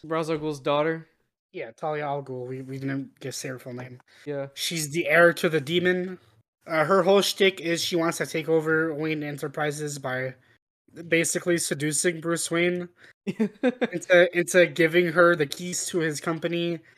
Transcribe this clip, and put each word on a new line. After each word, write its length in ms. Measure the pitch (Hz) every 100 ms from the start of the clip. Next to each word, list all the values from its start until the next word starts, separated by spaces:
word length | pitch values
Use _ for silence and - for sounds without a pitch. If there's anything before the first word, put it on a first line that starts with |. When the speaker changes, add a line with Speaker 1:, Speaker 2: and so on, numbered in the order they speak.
| 156
Speaker 1:
Ra's 240 | 160 160
al 80 | 160
Ghul's 240 | 156 143
daughter. 480 | 143 147 156 160 160 _ _ _ _
Speaker 2:
Yeah, 200 | 180 120
Talia 340 | - 156 151 147
al 180 | 143
Ghul. 240 | 135 127 123
We, 140 | 131
we 160 | 131 135
didn't 420 | 135 139 131 -
just 200 | 131 -
say 100 | 143
her 100 | 127
full 140 | 135
name. 280 | 123 127 123 _ _ 147
Speaker 1:
Yeah. 220 | 143 139
Speaker 2:
She's 380 | - - 170 151
the 180 | 160 143
heir 240 | 160 170
to 160 | 165 175
the 100 | 156
demon. 580 | 135 175 180 180 185 180 _ _ _ _ -
Uh, 200 | 160 151
her 180 | 196
whole 180 | 170 196
shtick 380 | - - 196 190
is 240 | 165 170
she 140 | - 170
wants 220 | 165 165
to 60 | 151
take 220 | 160 151
over 460 | 160 156 160 160
Wayne 280 | 147 156 156
Enterprises 800 | 147 143 151 147 151 147 151 143
by 340 | 135 127 131 - _ _ _ _ _ - 170
basically 480 | 165 165 175 180 170
seducing 640 | - 156 151 147 180 165
Bruce 280 | 165 165 -
Wayne 380 | 165 175 180 175 _ -
Speaker 1:
<laughs> 180 | _ -
Speaker 2:
into, 1040 | - 208 - 254 247 240 170 - 180 180 175
into 280 | 175 180 170
giving 400 | 143 165 170 175
her 280 | 160 175 170
the 100 | 139
keys 400 | - 180 180 -
to 120 | 185
his 220 | 160 143
company 580 | - 160 170 170 170 165 -